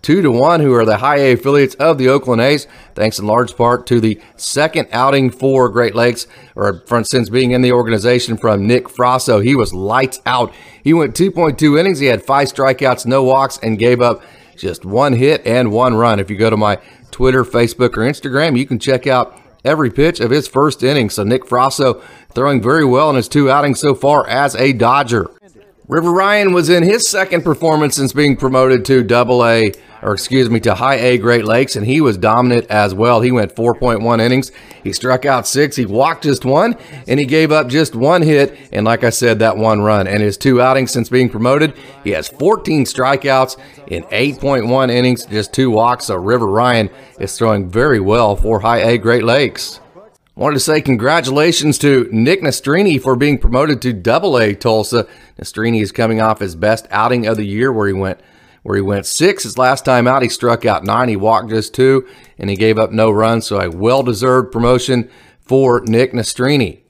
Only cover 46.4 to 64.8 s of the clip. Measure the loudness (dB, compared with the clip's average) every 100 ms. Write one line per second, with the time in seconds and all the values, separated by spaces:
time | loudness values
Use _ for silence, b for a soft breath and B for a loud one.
46.4 | 0 0 2 0 -2 B B B -10 -2
47.4 | -2 0 -2 -2 0 0 2 2 2 0
48.4 | 0 0 0 0 0 0 0 0 2 0
49.4 | 0 -4 -14 -14 -20 -20 -20 _ _ -6
50.4 | -4 -2 0 -2 0 0 0 0 0 0
51.4 | 2 2 0 0 2 2 0 0 0 0
52.4 | -2 -4 -2 0 2 0 0 0 0 2
53.4 | 0 2 0 -2 -4 -4 -2 0 0 0
54.4 | 0 0 0 0 0 -4 -4 B B -18
55.4 | -14 -6 -2 -2 -2 -2 -2 0 0 -2
56.4 | -6 -4 -2 -2 -4 -2 0 0 -2 -4
57.4 | -4 -2 -2 -2 -2 -2 -4 -6 b b
58.4 | b b -4 -2 -2 -4 -4 -2 0 0
59.4 | -8 0 0 2 0 2 2 2 0 -2
60.4 | -2 0 0 -2 0 -2 0 0 0 0
61.4 | 0 -6 -6 0 2 2 -2 B B B
62.4 | -8 0 0 2 0 2 0 2 0 0
63.4 | -2 -4 -4 -2 0 0 0 -2 2 2
64.4 | 0 -2 0 0